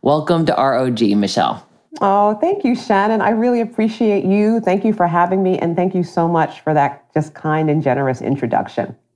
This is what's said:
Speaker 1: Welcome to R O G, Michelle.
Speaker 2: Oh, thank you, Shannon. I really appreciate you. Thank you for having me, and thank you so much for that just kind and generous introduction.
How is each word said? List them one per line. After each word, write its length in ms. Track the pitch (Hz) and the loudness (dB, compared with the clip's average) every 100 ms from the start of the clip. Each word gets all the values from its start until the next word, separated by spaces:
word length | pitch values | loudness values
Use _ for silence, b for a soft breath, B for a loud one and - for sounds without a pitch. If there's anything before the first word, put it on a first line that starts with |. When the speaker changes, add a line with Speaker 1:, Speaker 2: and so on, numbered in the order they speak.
Speaker 1:
Welcome 420 | 127 151 151 170 160 | 2 0 2 0 2
to 100 | - | 2
R 200 | 135 123 | 2 2
O 160 | 127 | 0
G, 240 | 117 110 104 | 0 2 2
Michelle. 520 | 101 - 69 - - _ _ 311 | 0 0 -2 -2 -12 _ _ -4
Speaker 2:
Oh, 360 | 196 202 208 214 | 0 2 2 0
thank 280 | 330 403 | -2 0
you, 120 | 269 247 | 0 -2
Shannon. 440 | - 196 208 220 | 0 0 2 0
I 100 | - | 0
really 300 | 220 240 240 | 0 0 0
appreciate 640 | 226 - 220 220 226 202 180 | -2 -2 -2 0 0 2 2
you. 340 | 202 208 226 | 2 2 2
Thank 260 | 220 190 220 | 0 0 0
you 80 | |
for 140 | 214 175 | 0 0
having 340 | 170 175 190 | 2 2 2
me, 160 | 185 185 | 0 0
and 180 | 170 170 | -2 0
thank 200 | 180 185 | 0 -2
you 80 | |
so 240 | 170 - 165 | -2 -2 0
much 340 | 170 - - | 0 -2 -4
for 100 | - 151 | -2 0
that 360 | 139 - _ 156 | 0 -4 _ -4
just 180 | 156 | -4
kind 340 | - 156 156 156 | -6 -4 -2 0
and 140 | 151 | 0
generous 400 | 139 127 135 131 | 0 0 -2 -2
introduction. 760 | - 139 117 - - - 98 - _ | -4 -4 -2 -2 -4 -6 -8 -10 _